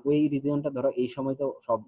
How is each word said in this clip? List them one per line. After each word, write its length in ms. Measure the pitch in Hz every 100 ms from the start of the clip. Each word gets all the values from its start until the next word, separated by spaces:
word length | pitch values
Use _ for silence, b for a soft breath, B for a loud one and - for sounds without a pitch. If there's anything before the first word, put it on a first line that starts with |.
ওই 240 | 139 151 151
রিজিয়নটা 420 | 139 143 147 147
ধরো 200 | 131 135
এই 180 | 123 123
সময় 260 | - 135
তো 260 | 135 139 - -
সব 140 | 110